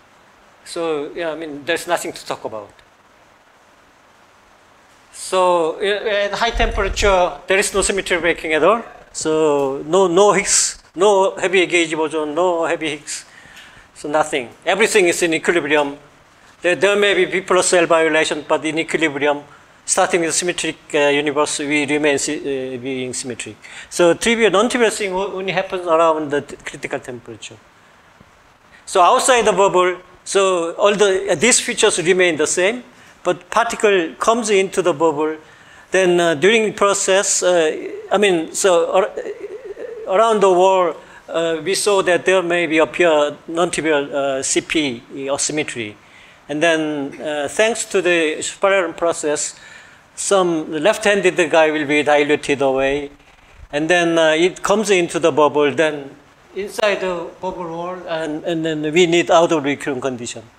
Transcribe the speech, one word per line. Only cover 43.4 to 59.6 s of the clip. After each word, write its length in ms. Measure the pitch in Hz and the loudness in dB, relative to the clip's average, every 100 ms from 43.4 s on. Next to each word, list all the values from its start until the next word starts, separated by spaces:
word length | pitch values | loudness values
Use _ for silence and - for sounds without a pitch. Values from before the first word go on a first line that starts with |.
| - | -10
non-trivial, 680 | 165 175 - 151 147 143 143 | -2 -2 -2 0 0 -2 -4
uh, 240 | 139 135 | -2 -4
C 200 | 135 175 | -2 -4
P 420 | 165 165 143 120 - 143 135 | -2 -2 -2 -6 -12 -10 -6
asymmetry. 680 | 139 - 151 147 123 107 104 - - - - - | -4 -2 -4 -6 -8 -10 -12 -20 -20 -20 -20 -10
And 140 | 151 | 0
then, 580 | 165 160 156 147 139 - | 2 2 -2 -4 -8 -8
uh, 280 | 151 147 143 | -8 -6 -6
thanks 340 | - 220 - - | 0 0 0 -4
to 140 | 196 | -2
the 360 | 175 170 156 156 | 2 2 0 -4
Sperlerin 580 | - - 196 196 165 151 | -8 -2 0 0 -2 -2
process, 640 | 170 165 151 147 - - - - - - _ | -2 -2 -4 -4 -6 -10 -20 -20 -20 -20 _
some 560 | - - 196 175 165 156 | -10 0 2 2 -2 -4
left-handed 800 | 156 170 220 202 202 180 160 160 | -2 0 0 0 2 0 0 2
guy 220 | 160 156 | 4 4
will 140 | 151 143 | 2 0
be 160 | 147 | 0
diluted 580 | 147 147 147 147 - 135 | 2 2 2 0 0 0
away. 480 | 135 131 135 143 143 - - _ _ - - | 0 0 0 -2 -6 -16 -20 _ _ -20 -10
And 180 | 147 160 | -6 0
then, 260 | 175 170 165 | 2 2 2
uh, 180 | 160 156 | 2 4
it 240 | 180 - | 0 0
comes 280 | - 208 214 | -2 0 2
into 280 | 185 170 165 | 2 2 0
the 140 | 160 | 0
bubble, 420 | 147 147 147 147 | 4 2 4 0
then 400 | 127 156 147 135 - _ _ _ | 2 0 -2 -12 -18 _ _ _
inside 460 | 190 202 - 208 190 | -12 -10 -2 0 0
the 260 | 185 175 170 - | -4 -6 -8 -10
bubble 260 | 185 170 170 | -10 -8 -10
wall, 300 | 165 175 185 175 | -8 -10 -10 -8
and, 380 | 160 156 156 | -6 -6 -6
and 200 | 175 165 | -4 -4
then 180 | 160 156 151 | -2 -4 -2
we 140 | 160 170 | 2 4
need 220 | 170 170 | 2 4
out 220 | 175 170 | 4 4
of 160 | 165 | 0